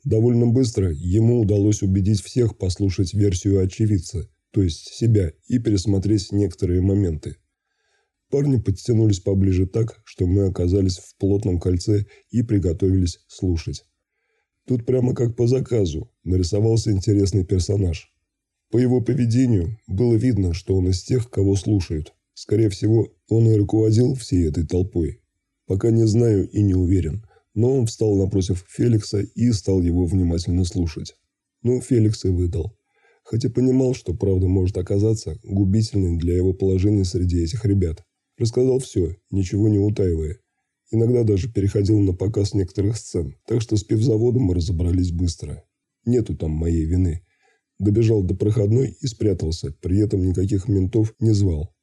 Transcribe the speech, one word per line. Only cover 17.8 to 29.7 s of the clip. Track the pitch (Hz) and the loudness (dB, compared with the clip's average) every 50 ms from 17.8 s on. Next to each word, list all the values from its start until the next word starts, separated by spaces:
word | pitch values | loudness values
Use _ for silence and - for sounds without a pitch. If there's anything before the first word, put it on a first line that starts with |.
| 98 87 85 - - _ _ _ _ _ _ _ _ _ _ _ _ _ | 0 -2 -2 -6 -10 _ _ _ _ _ _ _ _ _ _ _ _ _
По | - 117 | 0 2
его | 127 123 127 127 | 2 2 2 0
поведению | 117 123 123 131 120 117 110 127 131 120 113 95 82 82 110 - _ | 0 0 -2 0 0 0 2 2 2 2 2 0 0 -2 -6 -10 _
было | - 92 98 123 120 117 | -6 -2 0 2 2 2
видно, | 107 117 127 113 101 95 87 82 | 2 2 2 0 0 0 0 -2
что | 85 - - 95 | -4 -4 -2 0
он | 95 90 90 | 0 2 0
из | 92 87 - | 0 -2 -2
тех, | - 127 127 117 - | -2 -2 -2 -2 -2
кого | - 101 98 98 98 | -2 0 2 2 2
слушают. | 98 - - 104 98 85 - 78 78 76 - _ _ _ _ _ | 0 0 0 0 0 0 -2 -6 -8 -8 -10 _ _ _ _ _
Скорее | - - - - 107 113 104 | -16 -8 -2 0 2 2 0
всего, | 95 - 110 107 113 113 - - _ _ _ - | 0 -2 0 2 2 2 0 -2 _ _ _ -2
он | 107 113 113 113 | 2 4 4 4
и | 110 | 4
руководил | 104 101 - - 110 110 110 110 113 127 127 135 | 4 2 2 2 2 2 4 4 4 2 2 0
всей | 131 - - 95 90 85 78 | -4 -6 -2 0 0 0 0
этой | 73 87 78 | 0 -2 -4
толпой. | - 90 90 92 95 - 87 80 71 - - _ _ _ _ _ _ _ _ _ | -2 0 -2 -2 -2 -2 -4 -4 -4 -6 -10 _ _ _ _ _ _ _ _ _
Пока | - 95 98 117 117 | -4 -4 0 0 2
не | 113 113 113 | 2 4 4
знаю | 110 101 117 120 117 107 95 87 - | 4 4 4 4 4 2 2 0 0
и | - 104 104 | 0 0 2
не | 98 92 | 2 2
уверен, | 92 90 85 98 92 76 76 73 107 - - _ _ _ _ - | 2 2 2 2 0 0 -2 -6 -8 -10 -14 _ _ _ _ -2
но | 107 113 127 135 | 0 0 2 2
он | 135 117 | 2 0
встал | 113 - - 110 107 101 | -2 -2 -2 0 2 2
напротив | 98 98 92 104 98 92 - 92 90 - _ | 2 0 0 0 0 0 0 -2 -6 -6 _
Феликса | - - 120 120 113 104 - - - 101 | -6 -2 0 2 2 2 0 -2 -4 -6
и | 104 - - - 120 123 113 | -6 -6 -4 0 0 0 0
стал | 95 - 98 | 0 0 0